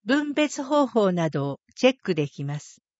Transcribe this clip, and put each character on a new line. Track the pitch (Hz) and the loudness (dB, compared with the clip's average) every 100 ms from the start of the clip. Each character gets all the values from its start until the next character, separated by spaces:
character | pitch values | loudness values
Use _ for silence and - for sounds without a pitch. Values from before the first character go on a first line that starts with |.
分 | 202 285 294 | 0 0 0
別 | 277 - - | -2 -2 -2
方 | 269 294 269 | 0 2 2
法 | 226 196 | 2 2
な | 175 160 | 2 0
ど | 147 139 | -2 -4
を | 135 _ - | -6 _ 2
チ | 262 | 2
ェ | |
ッ | - | 2
ク | - | -4
で | 156 143 | -4 -4
き | - | -6
ま | 139 147 | -8 -8
す。 | - - _ | -12 -20 _